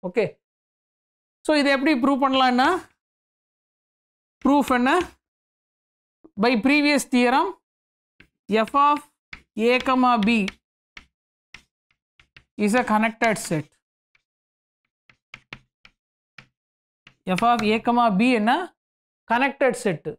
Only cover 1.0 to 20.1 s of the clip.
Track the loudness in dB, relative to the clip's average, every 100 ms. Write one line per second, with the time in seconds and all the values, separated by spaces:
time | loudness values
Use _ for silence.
1 | _ _ _ _ -2 0 2 0 0 0
2 | 0 0 0 2 2 2 0 0 -6 _
3 | _ _ _ _ _ _ _ _ _ _
4 | _ _ _ _ 0 0 2 0 0 0
5 | -2 _ _ _ _ _ _ _ _ _
6 | _ _ -20 -2 0 2 2 2 2 0
7 | 0 0 2 2 -2 -6 _ _ _ _
8 | _ _ _ _ _ -2 0 0 2 0
9 | -6 _ _ -20 _ -2 0 0 0 0
10 | 2 2 0 0 -2 -10 _ _ _ -20
11 | _ _ _ _ _ -20 _ _ _ _
12 | _ _ _ -20 _ -4 0 0 0 -2
13 | -2 -2 -2 -2 -4 -6 -6 _ _ _
14 | _ _ _ _ _ _ _ _ _ _
15 | _ _ _ -20 _ -20 _ _ _ _
16 | _ _ _ -20 _ _ _ _ _ _
17 | -20 _ -6 -2 0 0 0 -2 0 0
18 | 2 2 2 2 0 -2 -4 _ _ _
19 | _ _ _ -2 -2 0 -2 0 -4 -4
20 | -8